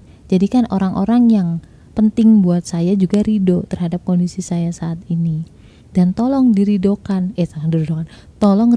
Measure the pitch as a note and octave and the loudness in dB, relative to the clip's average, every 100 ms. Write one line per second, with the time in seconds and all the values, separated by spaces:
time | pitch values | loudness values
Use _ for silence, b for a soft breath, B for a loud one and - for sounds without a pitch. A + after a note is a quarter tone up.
0 | b b b F#3 G3+ B3+ A#3 G3 F#3+ - | b b b 0 2 0 0 -2 -2 -2
1 | G3 A#3+ A#3 G#3+ F3 E3 - b b - | 0 2 4 2 0 -4 -8 b b 0
2 | A3 A3 A3 G#3+ F3+ F3 - E3+ E3+ G3+ | 0 4 4 6 4 0 -2 -4 0 0
3 | F3+ G3+ G#3+ G#3+ F#3 F3 - E3+ E3+ F3 | 0 0 0 0 0 0 -2 -6 -6 -6
4 | - F3+ F3 - F3 F3 E3+ E3+ E3 E3 | -2 -2 -2 -4 -6 -4 -4 -6 -8 -8
5 | - E3+ E3 D#3+ E3 b b b b F#3+ | -6 -4 -2 -4 -8 b b b b 0
6 | F3+ F#3+ B3+ C4+ B3+ G3 G3+ G#3 G3 G3+ | 0 0 -2 2 2 2 2 0 0 -2
7 | - F#3+ F3+ - E3 D#3 D#3+ E3 D#3 D#3+ | -4 -4 -4 -4 -6 -4 -2 -2 -2 -6
8 | E3 B B - G#3 G3 A#3 | -8 B B -2 0 2 2